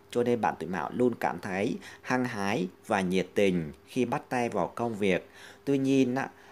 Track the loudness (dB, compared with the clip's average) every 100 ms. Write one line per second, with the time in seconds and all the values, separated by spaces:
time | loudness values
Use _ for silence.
0 | -6 0 2 2 0 -2 -4 -4 -4 2
1 | 0 2 -2 -4 -4 -2 -2 -4 -10 -12
2 | -2 -2 0 -2 -2 -2 -2 -6 -2 0
3 | 2 0 0 2 4 2 -2 -10 -8 -2
4 | -2 -2 -4 -2 -2 0 -2 -2 -4 0
5 | 2 2 0 -20 -20 -10 -2 0 4 4
6 | 4 2 -4 -8 -20